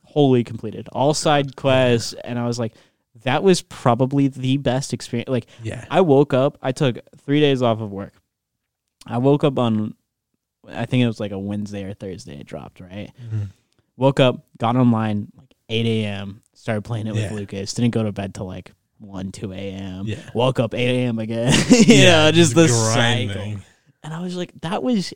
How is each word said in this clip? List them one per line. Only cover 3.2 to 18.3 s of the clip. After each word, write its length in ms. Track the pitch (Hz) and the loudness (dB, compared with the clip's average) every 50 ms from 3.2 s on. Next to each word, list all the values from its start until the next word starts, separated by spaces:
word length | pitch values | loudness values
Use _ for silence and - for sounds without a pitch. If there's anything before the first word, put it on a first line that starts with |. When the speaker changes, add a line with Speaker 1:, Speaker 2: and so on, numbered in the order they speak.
| _ | _
Speaker 1:
"That 200 | 131 131 147 196 | -2 0 2 4
was 180 | 190 180 - | 4 2 2
probably 680 | - _ - - - 131 117 117 131 127 143 139 139 | 0 _ -18 -2 0 2 2 2 2 0 2 0 0
the 300 | 135 135 127 131 131 135 | 0 -2 -2 -2 0 0
best 360 | 143 131 127 123 131 - - 127 | 0 0 -2 -2 -2 -4 -6 -8
experience." 360 | 117 - - - 117 - - | -8 -8 -8 -8 -6 -4 -2
Like, 180 | 131 120 - _ - - 113 | -4 -4 -4 _ -16 -14 -12
Speaker 2:
Yeah. 220 | 110 101 120 - - | -12 -12 -12 -10 -2
Speaker 1:
I 100 | 143 175 | 2 2
woke 320 | 190 156 135 135 147 - 139 | 4 6 6 4 4 4 2
up, 240 | 127 135 147 - _ | 0 0 0 -2 _
I 100 | - 131 | -6 -6
took 280 | 131 - 156 127 104 - - _ - | -2 0 -2 -2 -2 -4 -12 _ -20
three 220 | - _ 139 143 151 | -14 _ 0 2 2
days 220 | 151 143 139 123 | 4 2 2 2
off 180 | 127 117 110 107 | 2 0 0 0
of 120 | 113 101 | -4 -8
work. 220 | 98 95 101 92 - _ _ _ _ _ _ _ _ _ _ _ _ _ _ _ _ _ - | -10 -12 -12 -14 -18 _ _ _ _ _ _ _ _ _ _ _ _ _ _ _ _ _ -12
I 140 | - 113 120 | -6 -4 0
woke 240 | 127 139 143 143 - | 4 4 4 4 2
up 160 | 147 131 127 | 0 0 0
on, 340 | 123 117 110 107 107 110 - _ _ _ _ _ _ _ _ _ _ _ _ _ _ | 0 0 0 0 -2 -6 -8 _ _ _ _ _ _ _ _ _ _ _ _ _ _
I 180 | 104 - 90 117 | -14 -10 -10 -6
think 180 | - 131 127 123 | -2 0 2 2
it 40 | |
was, 120 | 117 107 - | 2 0 -4
like, 120 | 107 98 | -8 -8
a 80 | 101 95 | -8 -8
Wednesday 440 | 98 101 104 104 104 101 104 101 98 | -6 -6 -6 -6 -8 -8 -10 -10 -10
or 100 | 95 98 | -12 -12
Thursday 460 | - 104 95 92 95 - - 71 71 | -12 -12 -12 -12 -14 -14 -16 -18 -18
it 80 | - | -16
dropped, 320 | - - 76 - - - - | -14 -14 -14 -14 -16 -20 -20
right? 300 | 92 90 92 104 - - - - 120 | -20 -16 -16 -16 -16 -16 -18 -18 -12
Speaker 2:
Mm-hmm. 180 | 113 110 107 101 98 - _ _ _ _ _ _ _ _ | -8 -6 -6 -6 -8 -12 _ _ _ _ _ _ _ _
Speaker 1:
Woke 220 | - 127 139 135 - | 0 2 2 4 4
up, 260 | 135 123 123 - - _ _ | 2 2 2 -2 -10 _ _
got 180 | - 120 113 120 | -4 -2 0 2
online, 560 | 127 123 120 113 110 110 107 104 104 104 - _ | 4 4 4 4 2 0 -2 -4 -4 -6 -8 _
like, 160 | - _ _ _ _ _ - | -20 _ _ _ _ _ -4
eight 160 | 113 113 113 | -2 -2 0
A 200 | 113 110 110 107 | 0 0 -2 -2
M, 360 | 104 101 98 101 101 101 113 _ _ _ | -4 -6 -8 -10 -12 -14 -18 _ _ _
started 280 | _ _ 117 110 107 | _ _ -6 -6 -4
playing 240 | 101 - 120 110 104 | -4 -6 -8 -6 -6
it 60 | 110 107 | -4 -4
with 100 | 110 104 - | -4 -4 -4
Speaker 2:
Yeah. 20 | 110 | -6
Speaker 1:
Lucas, 400 | 104 101 - 101 98 98 - - | -8 -8 -10 -10 -10 -8 -8 -2
didn't 160 | - 120 117 | 0 0 0
go 100 | - 117 110 | 2 0 -2
to 80 | 104 | -2
bed 220 | 95 104 98 98 | -4 -6 -8 -8